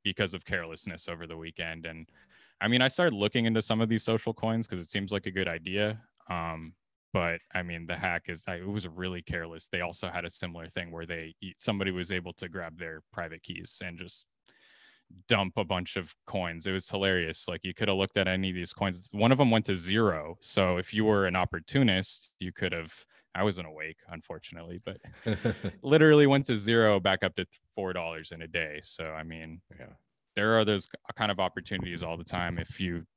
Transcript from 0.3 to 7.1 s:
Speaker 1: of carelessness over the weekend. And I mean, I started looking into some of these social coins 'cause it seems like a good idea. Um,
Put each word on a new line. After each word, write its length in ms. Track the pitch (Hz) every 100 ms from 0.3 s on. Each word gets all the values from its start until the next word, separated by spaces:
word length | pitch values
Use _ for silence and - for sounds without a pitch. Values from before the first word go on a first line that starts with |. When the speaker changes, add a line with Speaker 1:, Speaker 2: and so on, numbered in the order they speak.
Speaker 1:
of 100 | 90
carelessness 640 | - 92 82 80 - 85 -
over 180 | 85 82
the 100 | 82
weekend. 500 | 82 - 82 82 82
And 220 | 82 80 _ _ _ _ _
I 80 | 113
mean, 140 | 123
I 60 | 131
started 260 | - 175
looking 300 | 104 104 127 113
into 160 | 110
some 180 | - 110
of 80 | 113
these 140 | 113
social 320 | - 113 -
coins 320 | 110 113 113 110
'cause 120 | 90
it 100 | 85
seems 240 | 101 98
like 140 | 101 95
a 40 |
good 180 | 95 90
idea. 540 | 82 80 95 104 110 - _ -
Um, 460 | 87 82 80 80 - _ _ _